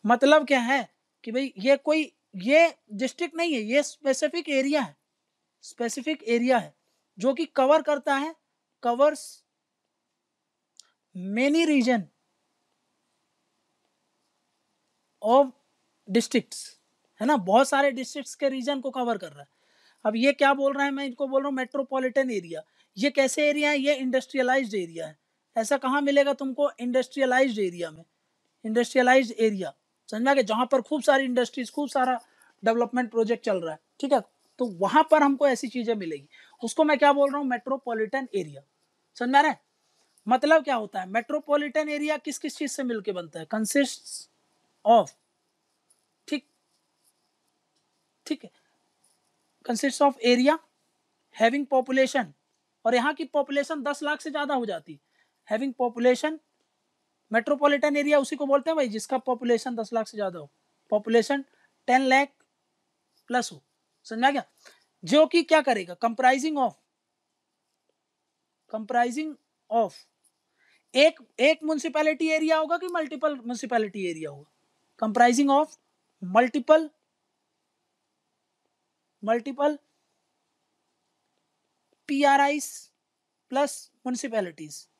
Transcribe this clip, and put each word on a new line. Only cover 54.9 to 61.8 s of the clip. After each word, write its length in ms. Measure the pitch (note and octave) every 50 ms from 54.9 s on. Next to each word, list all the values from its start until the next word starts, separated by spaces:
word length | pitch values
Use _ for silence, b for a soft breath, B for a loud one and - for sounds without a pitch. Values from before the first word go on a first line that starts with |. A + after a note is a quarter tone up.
है, 60 | D3+ C#3+ _ _ _ _ _ _ _ _ _ -
having 240 | G#3+ A3 C4+ C#4 A#3+
population, 640 | - B3 B3 A3+ A#3+ A#3+ B3 B3 A#3+ - D4+ D#4+ D#4 _ _ _ _ _ _ _ _ _ _ _ _ _ _ _ _ _ _
metropolitan 640 | G#3+ A#3 A3 D4 D4 C4+ C#4+ D4 C#4+ C#4 D4 D4 C#4+
area 220 | D4 C#4+ D4 D4 C#4+
उसी 180 | C#4 - D#4
को 100 | C4 D4
बोलते 240 | C4+ C#4 C#4+ - E4
हैं 60 | D#4+
भाई, 120 | D#4 C4+ A#3
जिसका 300 | G3+ A3 - - C4+ B3
population 580 | _ C4 B3 A#3 B3 A#3+ A#3+ A3 - C4 A#3+
दस 160 | A3+ A3 G3
लाख 140 | A#3 A3+ G#3+
से 100 | - - G#3
ज्यादा 200 | G3+ F#3+ F3 E3+
हो, 120 | D3 - _ _ _ _ _ _ _ _
Population 540 | G#3 G#3 G#3 A3+ A3+ A#3 A3 - C#4 C#4 C4+ _ _ _ _ _ _ _